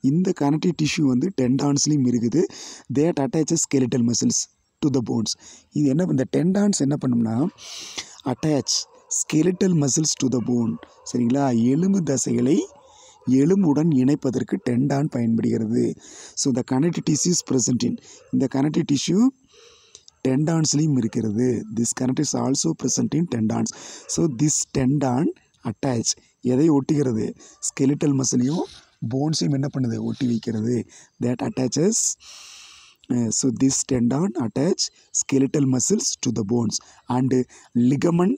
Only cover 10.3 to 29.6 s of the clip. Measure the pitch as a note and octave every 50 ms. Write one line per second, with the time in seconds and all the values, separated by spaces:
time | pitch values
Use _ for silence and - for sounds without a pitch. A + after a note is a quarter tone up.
10.3 | A#2+ B2+ G#2+ B2+ B2 A#2+ A#2 A2 A2+ - - - - - - - - C3 B2 A#2
11.3 | B2+ C#3 C#3 C3 A#2+ A2+ A#2 B2 C3+ D3+ F3+ G3 G3 G3 E3 C#3+ C#3 B2 - -
12.3 | A#2 A#2 A#2+ C3 E3 B3 F4+ - - - - - - - - - - _ _ -
13.3 | B2+ C3+ C#3+ E3 F#3+ G3+ F#3+ D#3 C#3 C#3+ D#3+ E3+ D3+ B2+ B2+ C3+ D3+ - - C3+
14.3 | A2+ - - - - G3 - - B2 A#2+ C#3 C#3+ C#3 C#3 C#3+ D3+ - A#2+ A#2 A2+
15.3 | A#2 A#2 - A#2 A2+ A2 A2 G#2+ A#2 B2 A#2+ A#2 - - - - - - - -
16.3 | - - - C#3+ B2 B2+ A#2+ - C3 C3 D3+ F3 E3 - - - D#3 C#3+ - F3
17.3 | F3 - - - - C3 A2+ A#2 B2+ A2+ A#2+ B2 A#3+ - - - - - - -
18.3 | - B2+ C3+ C3+ - C3+ C#3 D#3 D3 D#3+ E3 - - - - - E3 G3+ A#3+ C4+
19.3 | - _ _ _ _ - - - - _ _ _ _ - _ - _ _ _ C3
20.3 | C3 C3+ D#3 E3+ E3 E3 D#3 C#3+ - C#3+ D#3+ D#3 C#3+ B2+ A2 A2 - A#2+ G#2+ A2
21.3 | G2+ A2 B2+ B2+ A#2+ G#2 - - - G#2+ A#2+ - - - B2+ B2 C3 D3 D3+ -
22.3 | - B2+ A#2+ B2 C#3 C#3 - E3 D#3 - - B2+ B2 B2+ A#2+ A2 - D3+ F3 E3+
23.3 | - A2+ A2 A2 A#2 A#2 A2+ A2+ - - - - - - - - - - E3 D#3+
24.3 | B2+ A2 C#3+ D#3 - - - _ - D3 C3 B2+ C#3+ D3 C#3+ C3 B2 B2+ E3+ E4
25.3 | F#4 _ _ _ _ _ _ - G2+ _ - C#3 B2+ A#2 G#2+ - - _ _ _
26.3 | _ _ - B2 B2+ B2+ D#3 E3 D3+ C#3 C3 - D#3+ C#3+ D3 B2+ A#2 A2 - -
27.3 | - - - - - _ - - _ - C#3 C3 D3 C#3+ - D3 C#3 C3+ C3 -
28.3 | - B2+ B2 C3 D#3 - G#4+ - - - - _ _ _ - A#2 C3 C3 C#3+ D#3
29.3 | D#3 - F3+ E3 C#3+ C3+